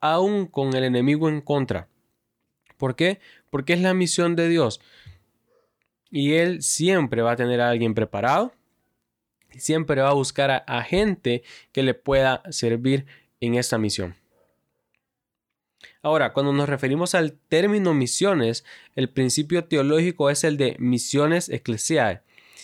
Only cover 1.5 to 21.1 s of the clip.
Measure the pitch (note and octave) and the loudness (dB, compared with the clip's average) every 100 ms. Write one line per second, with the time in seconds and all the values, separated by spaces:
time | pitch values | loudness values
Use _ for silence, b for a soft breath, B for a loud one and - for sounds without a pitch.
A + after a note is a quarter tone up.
1.5 | C#3+ C3 F#2 - _ _ _ _ _ _ | -2 -2 -4 -8 _ _ _ _ _ _
2.5 | _ _ - C3 B2 E3+ G3+ B B B | _ _ -6 -4 0 -2 -2 B B B
3.5 | C#3 C3+ F3 F#3 F#3 E3+ - E3+ E3+ E3+ | -6 -2 0 2 0 0 0 0 0 2
4.5 | E3+ A#2+ - b b b b _ _ _ | 2 0 -2 b b b b _ _ _
5.5 | _ _ _ _ _ _ D#3+ C#3+ D#3+ F3 | _ _ _ _ _ _ -2 2 2 2
6.5 | E3 - - E3+ F#3+ C3 A#2 A#2 A#2+ B2 | -2 -4 -2 2 2 0 0 0 0 0
7.5 | B2 A#2+ A#2 A2+ A2 A2 G2+ A#2 D#3 B3 | 0 0 0 0 0 -2 -2 0 0 -2
8.5 | - _ _ _ _ _ _ _ _ _ | -8 _ _ _ _ _ _ _ _ _
9.5 | C3 - D#3 D3+ C3+ C#3 C#3+ C3+ - C#3 | -8 -2 -2 0 2 2 2 0 0 0
10.5 | C3 - A#2+ A#2 F3+ G#3+ F3+ B2 A#2+ - | 0 -2 -6 -2 0 0 -2 -2 -4 -6
11.5 | B B - C3+ B2 - C3+ C3 B2+ - | B B -2 0 -2 0 2 2 0 -6
12.5 | - A#2+ A#2 B2+ C3+ C#3 B B _ A#2 | -4 -2 0 0 -2 -2 B B _ -2
13.5 | A#2+ B2 A2+ G#2+ G#2 F#2 F2+ _ _ _ | -2 0 -2 -2 -4 -8 -12 _ _ _
14.5 | _ _ _ _ _ _ _ _ _ _ | _ _ _ _ _ _ _ _ _ _
15.5 | _ _ _ B B D3+ D#3 B2+ - C#3+ | _ _ _ B B 0 0 0 0 0
16.5 | C#3 C#3+ C3+ C3 C#3+ F3 F#3 D#3 - _ | 0 0 -2 -2 0 0 0 -2 -4 _
17.5 | D#3+ G3+ G#3 F3+ D3+ B2 - G3 F3 A2+ | 0 2 2 2 2 0 0 0 2 0
18.5 | A#2 - B B - C3 - B2+ D3+ D3+ | -2 -8 B B -6 -4 -2 -2 -2 -2
19.5 | F3 E3+ D#3 C#3 D#3 F3 E3+ C#3+ C#3+ D#3+ | -4 0 0 2 2 0 0 0 2 0
20.5 | D3 C3 - B2 B2 - | 0 -2 0 0 0 0